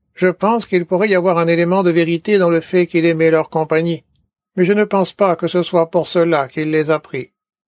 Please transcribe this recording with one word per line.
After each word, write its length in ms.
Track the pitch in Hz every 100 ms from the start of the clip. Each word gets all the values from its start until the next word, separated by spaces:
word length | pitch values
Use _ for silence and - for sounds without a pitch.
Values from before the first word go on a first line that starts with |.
| _
je 140 | - 180
pense 380 | 175 202 233 -
qu'il 200 | 185 165
pourrait 240 | 180 214
y 40 |
avoir 240 | 185 180 170
un 80 | 165
élément 360 | 170 170 190
de 80 | 180
vérité 480 | 165 170 170 - 202
dans 120 | 175
le 100 | 165
fait 260 | - 185 175
qu'il 180 | 170
aimait 260 | 165 160 160
leur 180 | 160 156
compagnie. 540 | 160 156 160 170 160 - _ _ _ _ -
Mais 80 |
je 80 | 175
ne 120 | 208
pense 280 | 208 196 180
pas 240 | - 196 165
que 100 | 170
ce 160 | 175
soit 280 | 170 175 165
pour 180 | 175 151
cela 400 | 180 170 156 131
qu'il 220 | - 156
les 200 | 156 151
a 80 | 151
pris. 320 | - 135 - _ _ _